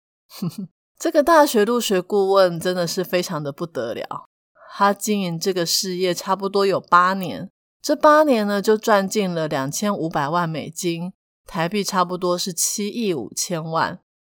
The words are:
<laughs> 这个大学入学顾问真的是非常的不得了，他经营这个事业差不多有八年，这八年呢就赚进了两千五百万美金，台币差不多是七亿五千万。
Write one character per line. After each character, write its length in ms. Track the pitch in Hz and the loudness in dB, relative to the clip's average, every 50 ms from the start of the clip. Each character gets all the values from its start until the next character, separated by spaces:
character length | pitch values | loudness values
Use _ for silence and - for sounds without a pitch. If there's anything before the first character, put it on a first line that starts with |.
| _ _ _ _ _ _ | _ _ _ _ _ _
<laughs> 680 | - - 190 170 - - 190 - _ _ _ _ _ - | -12 -8 -8 -8 -8 -8 -12 -14 _ _ _ _ _ -6
这 120 | - 349 | -4 0
个 120 | 330 311 277 | 2 4 4
大 220 | 339 339 311 285 | 6 6 6 6
学 200 | - - 214 208 | 6 4 2 2
入 140 | 220 240 240 | 2 2 0
学 220 | 220 - 202 180 | 0 0 0 0
顾 300 | 175 - 208 202 190 190 | 0 0 0 2 2 4
问 280 | 196 196 190 180 170 165 | 6 6 6 4 2 0
真 160 | 165 185 180 | -2 -2 -2
的 120 | 180 175 | -2 -2
是 180 | 165 - 190 175 | -2 -2 -4 -2
非 180 | - - 180 175 | 0 0 -2 0
常 200 | - 175 147 151 | -2 -4 -6 -6
的 100 | 143 143 | -6 -6
不 140 | - 170 | -6 -8
得 260 | 165 - 135 113 117 104 | -8 -6 -6 -6 -4 -6
了， 320 | - - - - - - _ _ _ _ _ _ _ - - - | -8 -8 -10 -10 -12 -14 _ _ _ _ _ _ _ -20 -16 -2
他 200 | - 202 202 202 | 0 2 2 2
经 260 | - - 214 208 202 | 0 -2 -4 -2 -2
营 180 | 190 175 165 165 | -2 -4 -4 -4
这 140 | - 196 185 | -2 -2 -2
个 140 | 185 170 | 0 -2
事 300 | 165 - - 208 190 180 | 0 -2 -2 -2 -4 -4
业 180 | 175 185 180 175 | -2 0 0 -2
差 200 | - - 190 190 | -2 -2 -4 -2
不 140 | 190 196 196 | -2 -2 -2
多 160 | 196 202 196 | 0 0 2
有 160 | 196 175 139 | 2 0 -2
八 320 | - _ 175 180 180 185 190 | 2 _ 4 4 6 4 0
年， 380 | 196 185 151 101 82 175 - _ _ _ _ _ _ - | -2 -4 -6 -8 -8 -10 -12 _ _ _ _ _ _ -4
这 120 | - 294 | -4 0
八 280 | 294 - 302 302 302 311 | 4 6 6 6 6 6
年 240 | 302 247 220 208 | 4 4 2 2
呢 160 | 208 202 202 190 | 0 -2 0 2
就 160 | 220 214 214 | 2 2 2
赚 280 | - 233 214 196 190 | 2 2 2 2 2
进 260 | 190 - 220 196 185 175 | 0 -2 -2 -2 -2 -2
了 140 | 165 156 | -4 -4
两 240 | 151 156 139 135 139 | -2 -2 -4 -4 -4
千 240 | 147 - 208 208 202 | -4 -4 -4 -2 -2
五 140 | - 156 165 | -2 -4 -2
百 180 | 165 160 139 | -2 -2 -2
万 220 | 143 165 175 175 160 | 0 0 -2 -2 -2
美 220 | 160 180 170 156 | -4 -6 -8 -10
金， 420 | - - - 170 170 165 175 185 - _ _ _ _ _ _ | -10 -6 -4 -4 -4 -4 -6 -10 -12 _ _ _ _ _ _
台 220 | - - 180 165 220 | -10 -6 -4 -4 -2
币 160 | 214 208 190 | -2 -4 -4
差 180 | - 202 185 180 | -2 0 0 0
不 140 | 175 - | 0 -2
多 220 | 180 185 175 175 175 | -2 -2 -2 -2 -2
是 140 | - 196 165 | -4 -6 -6
七 360 | - - - - 220 202 208 | -4 -4 -4 -4 -4 -6 -6
亿 240 | - 240 226 196 170 | -4 -4 -2 -2 -2
五 180 | 135 104 - - | -4 -6 -8 -8
千 280 | - - - 180 160 160 | -8 -6 -6 -6 -6 -6
万。 380 | 160 160 160 131 85 180 - _ _ _ _ _ | -4 -2 -2 -2 -2 -4 -8 _ _ _ _ _